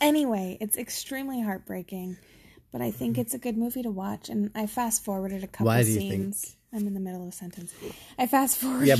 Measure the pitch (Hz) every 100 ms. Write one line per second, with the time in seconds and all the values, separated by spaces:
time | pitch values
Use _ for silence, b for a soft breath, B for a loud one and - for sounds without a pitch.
0 | 294 302 269 208 185 - 214 - 240 -
1 | - 269 269 254 214 185 - 185 175 190
2 | 185 180 B B B B _ 247 240 -
3 | 247 233 233 247 247 220 240 254 240 190
4 | 196 208 - 220 208 220 214 - 233 -
5 | - 196 190 190 190 - 113 117 110 107
6 | 98 98 98 - - - _ 220 202 196
7 | 185 180 180 - 175 180 175 B B B
8 | B - 254 269 262 - 262 254 269